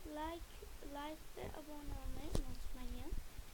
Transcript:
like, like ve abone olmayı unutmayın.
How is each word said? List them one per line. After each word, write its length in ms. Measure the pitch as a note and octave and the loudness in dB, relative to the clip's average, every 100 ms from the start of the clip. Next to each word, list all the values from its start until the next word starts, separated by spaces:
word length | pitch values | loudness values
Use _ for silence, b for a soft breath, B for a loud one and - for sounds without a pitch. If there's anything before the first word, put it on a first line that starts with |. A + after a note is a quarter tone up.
| D#4+ | -4
like, 480 | D4+ D#4 E4+ - - - - D4+ | 0 0 0 -4 -6 -6 -4 -2
like 400 | C#4+ D4 D#4 - - | -2 -2 -2 -4 -4
ve 60 | |
abone 520 | - - D4 D4 C#4+ C#4 | -2 -4 -4 -2 0 0
olmayı 280 | C4+ C4+ C#4+ | 2 2 4
unutmayın. 800 | C#4 C4 - - B3+ B3 B3 D#4+ - - - - | 4 4 2 2 2 0 0 2 2 0 -4 -4